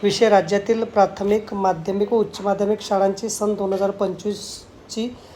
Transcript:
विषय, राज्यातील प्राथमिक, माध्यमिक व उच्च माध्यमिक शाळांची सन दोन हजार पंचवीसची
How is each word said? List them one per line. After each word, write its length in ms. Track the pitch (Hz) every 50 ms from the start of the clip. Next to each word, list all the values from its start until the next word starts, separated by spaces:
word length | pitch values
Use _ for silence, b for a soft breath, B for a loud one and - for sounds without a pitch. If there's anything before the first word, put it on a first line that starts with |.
| -
विषय, 260 | 202 196 - 233 220
राज्यातील 540 | 208 - 180 - 208 202 196 - 226 226 226
प्राथमिक, 680 | 220 - 208 196 190 196 - 202 202 208 214 214 - -
माध्यमिक 600 | 202 190 190 185 165 160 196 190 202 208 208 240
व 40 | 226
उच्च 240 | 208 208 - -
माध्यमिक 400 | 190 202 196 196 202 196 214 208
शाळांची 480 | - - 208 196 196 196 196 196 - 220
सन 240 | 214 - 214 208 208
दोन 200 | 202 202 190 190
हजार 180 | 190 196 196
पंचवीसची 1200 | 196 - 208 185 185 180 - 208 202 202 - - - - - - - - - - - 226 220 247 247 B B B B